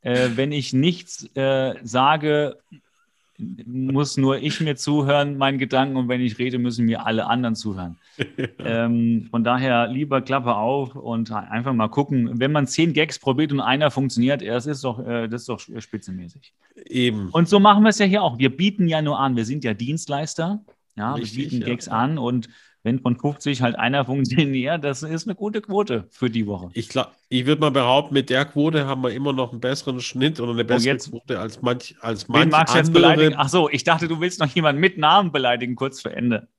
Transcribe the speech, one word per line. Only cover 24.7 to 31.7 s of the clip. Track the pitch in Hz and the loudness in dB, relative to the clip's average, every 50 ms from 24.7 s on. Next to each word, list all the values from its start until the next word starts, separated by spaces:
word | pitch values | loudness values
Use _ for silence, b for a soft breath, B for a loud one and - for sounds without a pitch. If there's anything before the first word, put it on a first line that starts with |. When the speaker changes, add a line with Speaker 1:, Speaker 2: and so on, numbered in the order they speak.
| 170 170 143 | -4 -2 -2
Speaker 1:
das | 143 135 127 156 | -4 -4 -4 -6
ist | 156 160 160 - | -8 -8 -6 -6
eine | 220 180 | -8 -8
gute | - 196 214 214 220 | -6 -6 -6 -6 -6
Quote | - - 190 202 208 - 123 110 95 - | -6 -2 -2 -2 0 0 -2 -4 -4 -10
für | _ - 127 123 | _ -4 -4 -2
die | 110 117 107 | 0 -2 -2
Woche. | 101 101 87 90 90 87 | -2 -6 -8 -8 -10 -10
Speaker 2:
Ich | 117 110 - | -10 -10 -4
glaub, | - 135 123 - _ _ _ _ | -4 -4 -4 -4 _ _ _ _
ich | 127 127 123 | -2 0 2
würd | 135 151 151 | 2 2 4
mal | 151 147 | 2 2
behaupten, | 131 139 123 120 127 143 147 151 139 | 4 2 4 4 4 4 2 2 0
mit | 139 131 - | 0 2 2
der | 123 131 143 | 2 2 2
Quote | 147 - 147 147 160 160 151 139 | 0 0 0 0 2 2 0 0
haben | 135 135 131 127 | 0 -2 -2 -2
wir | 123 | -4
immer | 107 127 139 143 135 | -2 -2 -4 -2 -2
noch | 131 127 117 | -2 -4 -4
einen | 123 113 | -6 -6
besseren | 117 127 143 - - 139 131 123 | -4 -4 -4 -4 -4 -6 -6 -6
Schnitt | 120 - - 127 151 160 156 - | -8 -8 -2 0 0 0 0 -2
oder | 120 120 | -4 -4
eine | 117 117 117 | -2 -2 0
Speaker 1:
Oh, | |
Speaker 2:
bessere | - 123 120 117 131 | 2 2 2 2 2
Speaker 1:
jetzt | 139 120 - 156 | 0 0 -4 -12
Speaker 2:
Quote | - 117 _ - 127 92 | -14 -14 _ -6 -6 -4
als | 104 113 - - | -4 -8 -8 -2
manch, | 131 127 | -2 0